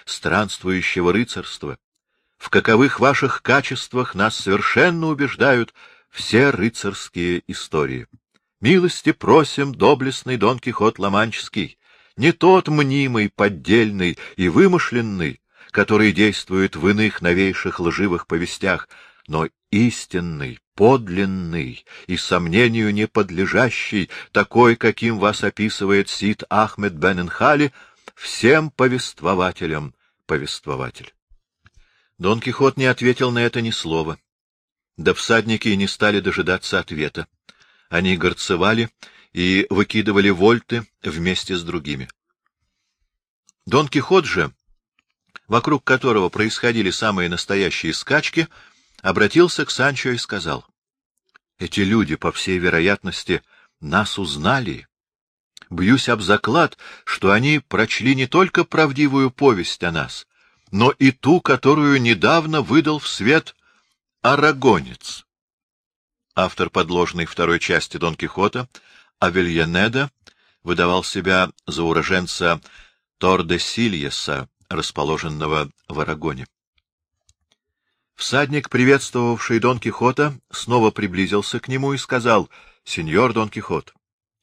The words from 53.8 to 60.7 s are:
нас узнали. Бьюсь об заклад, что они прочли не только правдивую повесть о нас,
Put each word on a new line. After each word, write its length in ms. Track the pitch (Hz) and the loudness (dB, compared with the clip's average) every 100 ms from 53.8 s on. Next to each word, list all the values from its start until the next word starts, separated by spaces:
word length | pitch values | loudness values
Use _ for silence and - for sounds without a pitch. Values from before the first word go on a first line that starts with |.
нас 380 | 76 90 - - | -2 -2 0 -4
узнали. 720 | 90 71 85 135 107 67 - _ _ _ _ _ _ _ - | -6 -4 -2 -2 -4 -10 -14 _ _ _ _ _ _ _ -12
Бьюсь 400 | 85 92 131 120 | -2 2 4 2
об 100 | 113 | 0
заклад, 560 | 90 104 - 147 156 - - - - | 2 2 2 2 0 -2 -20 -16 -8
что 240 | - 98 | -2 2
они 280 | 104 135 151 | 4 4 0
прочли 540 | - 92 110 - 117 | 0 -2 -2 0 0
не 120 | 135 131 | 0 2
только 360 | 165 185 - | 2 2 0
правдивую 680 | 170 - 156 135 147 135 131 | 0 0 0 2 0 2 0
повесть 520 | - 139 101 82 - | 2 4 4 0 -6
о 60 | 87 | -4
нас, 360 | 82 67 - - _ _ _ _ | -4 -6 -10 -18 _ _ _ _